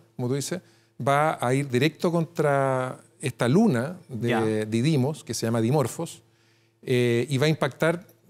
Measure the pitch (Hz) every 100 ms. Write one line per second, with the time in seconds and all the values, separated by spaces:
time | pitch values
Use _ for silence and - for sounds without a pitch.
0 | _ - 123 139 - 175 - _ _ -
1 | 123 143 156 - 123 135 143 123 156 -
2 | 180 170 165 - 147 139 135 131 127 127
3 | - - 139 - 123 170 226 120 139 185
4 | - 120 117 113 110 107 107 113 139 151
5 | 127 151 - 113 113 117 113 147 - -
6 | 165 - _ _ _ _ _ _ - 123
7 | 120 117 147 135 151 156 143 - 160 175
8 | - _